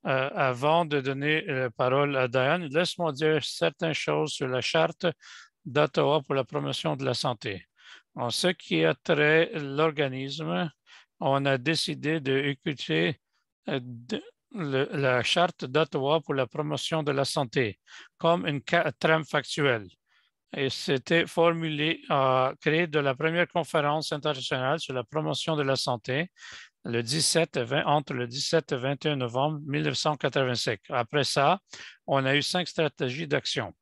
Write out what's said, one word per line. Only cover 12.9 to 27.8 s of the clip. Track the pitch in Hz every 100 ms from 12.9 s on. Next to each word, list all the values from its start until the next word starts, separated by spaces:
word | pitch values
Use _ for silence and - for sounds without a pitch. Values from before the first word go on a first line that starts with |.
| 160 175 131 _ _ _ _ -
euh, | 135
de, | 123 117 120 214 440 _ _ 226
le, | 151 131 139
la | 160 135 127
charte | 113 - 175 - 131
d'Ottawa | 143 160 151 135 160
pour | -
la | 139 123
promotion | - 151 143 - 160
de | 147
la | 139 135
santé | - 127 - 113 - _ - - _
comme | 165 175 175
une | 143 -
ca-, | 170 160
trame | - 170 160 151
factuelle. | 151 - - 143 117 95 _ _ _ _ _ _ 139
Et | 135
c'était | - - 139 - 165 165
formulé | - 170 165 165 151 151 165 -
à | 147 135 131 131 -
créer | - 156 175
de | 151
la | 139
première | 131 160 170 175
conférence | 180 156 165 147 156 151
internationale | 151 151 139 123 135 127 160
sur | - 131
la |
promotion | 120 156 156 139 - 156
de |
la | 135 131
santé | - 120 - 131 180 _ - - - _ -
le | 117
dix-sept | 117 156 147 170 165 143
et | 117
vingt, | 139